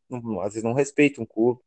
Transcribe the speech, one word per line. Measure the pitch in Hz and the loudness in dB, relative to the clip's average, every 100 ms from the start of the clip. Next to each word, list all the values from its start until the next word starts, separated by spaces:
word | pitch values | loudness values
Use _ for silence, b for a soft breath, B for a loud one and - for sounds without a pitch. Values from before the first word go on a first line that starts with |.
| _ | _
Não, | 123 117 98 | -10 -6 -4
às | 98 | -4
vezes | 110 113 | -4 -2
não | 123 | 0
respeita | 143 - 147 139 | -2 2 2 2
um | 113 | -6
clube, | - 117 123 | 0 2 0